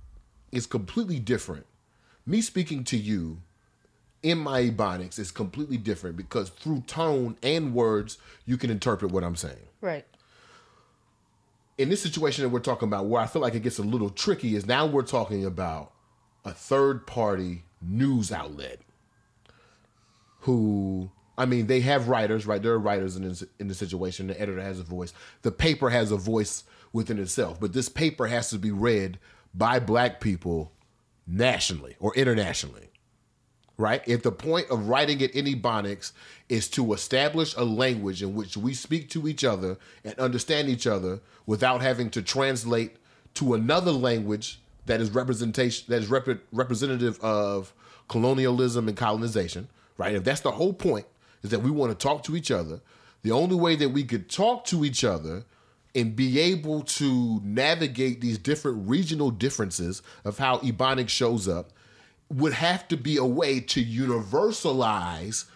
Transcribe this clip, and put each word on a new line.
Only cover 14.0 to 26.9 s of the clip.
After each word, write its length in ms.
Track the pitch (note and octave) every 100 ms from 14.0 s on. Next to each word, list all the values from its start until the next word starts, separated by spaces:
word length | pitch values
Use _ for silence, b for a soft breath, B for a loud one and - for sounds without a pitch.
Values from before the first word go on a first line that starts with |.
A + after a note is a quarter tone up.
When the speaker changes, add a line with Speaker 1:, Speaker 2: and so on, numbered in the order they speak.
| G2+
Speaker 1:
tricky 460 | - - - A#2+
is 100 | G#2
now 220 | G2 B2+ D3+
we're 160 | C#3+
talking 420 | B2 B2 A2 G2+
about 480 | F#2+ F2+ F2+ D#2 D2 _ _ _ _ _
a 80 | G2
third 520 | F2 - C3+ C#3 B2 -
party 580 | A#2+ G#2+ F#2+ F2+ F2 - -
news 480 | F2 G#2+ C#3 B2 G2
outlet 500 | F2+ D2 D2 C2 A#1 _ _ _ _ _ _ b b b b b b b b _ _
who, 680 | C3 B2 G#2+ G2+ F#2+ F#2+ F#2 - _ -
I 100 | B2+
mean, 200 | B2 A2
they 140 | B2+
have 280 | B2+ C#3+ A#2+
writers, 380 | A#2+ G#2+ A2 G#2
right? 160 | G#2
There 100 | A2+
are 60 | A2+
writers 380 | G#2 G2+ F#2+ F#2
in 120 | F#2+
this, 140 | F2+ E2 -
in 80 | G2
the 80 |
situation. 540 | F2+ F#2+ F#2 F#2 F2+ F#2+
The 120 | F#2+
editor 220 | G2+ F#2
has 160 | G2 F#2
a 60 |
voice. 280 | E2+ F2+ F2 B B B
The 80 | A#2
paper 400 | - D#3+ D3 B2+
has 220 | A#2+ G#2
a 40 | G#2
voice 460 | F#2+ A2+ G#2 - B B B